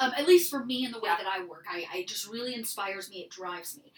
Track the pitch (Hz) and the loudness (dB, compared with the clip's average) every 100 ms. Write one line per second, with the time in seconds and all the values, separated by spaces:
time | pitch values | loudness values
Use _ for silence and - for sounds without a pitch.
0 | - 269 311 359 - 277 240 254 254 226 | 0 2 8 8 8 -2 -2 -2 -2 -2
1 | 214 208 190 190 175 160 180 175 170 185 | 0 0 0 -4 -6 -12 -8 -8 -6 -6
2 | 180 196 202 233 247 240 220 - 196 190 | -6 -6 -6 -6 -6 -6 -6 -4 -4 -6
3 | 185 185 170 - 180 170 - 147 - | -8 -12 -14 -10 -8 -8 -10 -14 -18